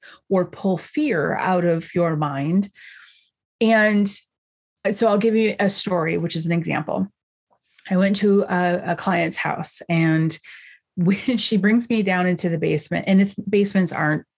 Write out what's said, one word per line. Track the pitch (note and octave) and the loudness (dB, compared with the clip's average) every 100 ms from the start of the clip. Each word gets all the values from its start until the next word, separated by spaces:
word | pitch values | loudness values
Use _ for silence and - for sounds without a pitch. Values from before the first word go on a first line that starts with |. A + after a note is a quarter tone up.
| - - - | -20 -16 -2
or | F#3+ F3+ | 0 -2
pull | - G3 F3+ | -4 -4 -2
fear | - - D4+ F3 D#3+ - | -4 -4 -2 0 -2 -2
out | D#3+ F3+ F3 | 0 0 2
of | E3 E3 | 0 -2
your | F3+ E3+ D#3 | -2 0 0
mind. | D3 C#3 D3 F#3 G3+ - - - - - _ _ _ - | -2 -4 -2 0 -2 -6 -20 -20 -20 -20 _ _ _ -2
And | A3+ A3 G#3+ G#3 G3+ - - _ _ _ _ _ G3+ | 2 4 4 2 0 -2 -10 _ _ _ _ _ -4
so | G3+ A3+ | 2 2
I'll | G3+ | 4
give | A3+ A3 | 2 2
you | A3 - | 2 2
a | G3+ | 0
story, | - - F3+ D#3+ E3+ | 0 -2 -2 0 -2
which | E3 E3 | -2 -2
is | E3 | -2
an | |
example. | E3+ E3 - D#3 - G3 _ _ _ _ _ _ - - | -2 -2 -4 -4 -4 -4 _ _ _ _ _ _ -16 -2
I | F#3 | 2
went | G3 G3+ | 2 2
to | G#3 G3 | 2 2
a, | - F3+ F3+ F3 - | 2 0 0 0 -2
a | E3+ | -4
client's | - F3 E3 - | -2 0 -2 -2
house | D3 - D#3+ - - | -4 -4 -6 -8 -2
and | E3 D#3+ D#3+ D#3+ - - - - - _ - | 0 2 2 0 -4 -12 -20 -20 -20 _ -2
we, | F3 G3 | 0 0
<laughs> | - A#3+ | 0 -2
she | - G#3+ | 0 0
brings | G3+ A#3 A#3 | 2 2 0
me | A3+ | -2
down | G3 F#3 F3+ | 0 0 0
into | F3 F3+ | 0 -2
the | E3 | -2
basement, | D#3+ D#3 - E3+ - | -2 -2 -4 -4 2
and | G3 | 4
it's, | G3+ - | 4 -2
basements | - G3+ G3+ G3 F3 | -2 0 2 0 -2
aren't | - D3+ D3+ - | -2 -2 -2 -6